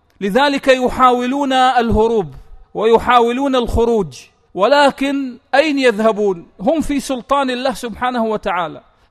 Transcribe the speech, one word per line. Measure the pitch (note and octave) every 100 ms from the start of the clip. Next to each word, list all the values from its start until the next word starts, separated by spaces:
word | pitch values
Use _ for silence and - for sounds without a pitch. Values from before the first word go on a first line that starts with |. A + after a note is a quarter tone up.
| _ -
لذلك | G3 A3+ C#4+ C#4 C4+
يحاولون | C4 B3 - B3+ B3 B3 C#4 C#4
الهروب | C4 B3+ B3 A#3 G#3 A3+ A3+ D3+ B2+ - - -
ويحاولون | E3+ A3 A3+ A3+ B3 A#3 B3 C#4 B3+
الخروج، | A3+ A3+ A#3 A3+ D#3 B2 - _ _
ولكن | F3+ A3 C#4+ C#4 - C#4 C#4 C4 A#3+ _ C4+
أين | D#4 C#4
يذهبون؟ | B3+ G#3 A3 G#3 G3+ F3 - -
هم | G3+ D#4+
في | - C#4
سلطان | - B3+ - C#4 C4
الله | B3 C4
سبحانه | G3 A#3+ F#3+ B3 B3 A3+
وتعالى. | G#3 G3+ F3 D#3+ C#3+ _ _ _